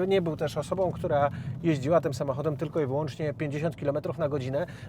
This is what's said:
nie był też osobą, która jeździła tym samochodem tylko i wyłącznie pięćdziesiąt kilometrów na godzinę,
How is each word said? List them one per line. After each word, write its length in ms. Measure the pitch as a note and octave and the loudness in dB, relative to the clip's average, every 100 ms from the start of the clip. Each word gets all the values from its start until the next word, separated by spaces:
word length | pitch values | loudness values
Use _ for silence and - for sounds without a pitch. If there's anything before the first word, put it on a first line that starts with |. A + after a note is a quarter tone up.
| F#3 | 4
nie 140 | G3 | 2
był 140 | E3+ D3+ | 2 0
też 220 | D#3 D#3 | -2 -2
osobą, 340 | C#3+ F3+ F3+ | -2 0 0
która 380 | - F3+ D3 C#3+ - - - | 0 2 4 4 2 -6 -2
jeździła 380 | E3+ D3 C3 E3 | 2 2 4 4
tym 120 | D#3 | 4
samochodem 440 | C3 C#3+ B2+ D3+ C#3 | -2 -2 0 0 -2
tylko 220 | E3 E3 | -2 0
i 60 | C#3 | 0
wyłącznie 480 | C#3 D#3 - D#3 | 0 -2 -2 -4
pięćdziesiąt 420 | C3+ D3+ D3 D#3+ C3+ | -2 -2 -2 -2 -2
kilometrów 420 | C#3+ C#3+ E3+ D#3+ | 0 0 -2 -2
na 120 | D3+ | 0
godzinę, 360 | D3 B2+ C3+ F3 - | 0 0 0 -2 -6